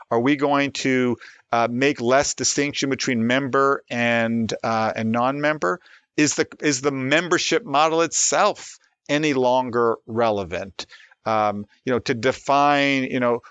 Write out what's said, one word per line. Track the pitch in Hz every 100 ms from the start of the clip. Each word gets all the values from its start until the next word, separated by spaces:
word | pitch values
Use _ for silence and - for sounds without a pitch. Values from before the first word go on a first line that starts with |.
| -
Are | 117
we | 127 147
going | 143 143 139
to, | - 135 131 127 117 - - _
uh, | 117 117
make | 120 139 -
less | 120 131 143 -
distinction | 127 - 143 139 139
between | 131 - 123 113
member | 127 139 135 139 139 -
and, | 123 120 117 117 117 110 -
uh, | 120 110 110 -
and | 113
non-member? | 117 123 143 147 151 180 180 - - _ -
Is | 151 -
the, | - -
is | 156 131
the | 143
membership | 135 131 151 175 - - 165 -
model | 139 156 160
itself | 160 - - 143 202 - - - _ _ -
any | 147 156
longer | 131 127 127 127 117 117 110 -
relevant? | 113 117 104 92 87 95 - - - - _ -
Um, | 110 107 101 101 _
you | -
know, | 120
to | -
define, | 123 120 131 - 139 143 143 139 135
you | 131 127
know, | 123 120 -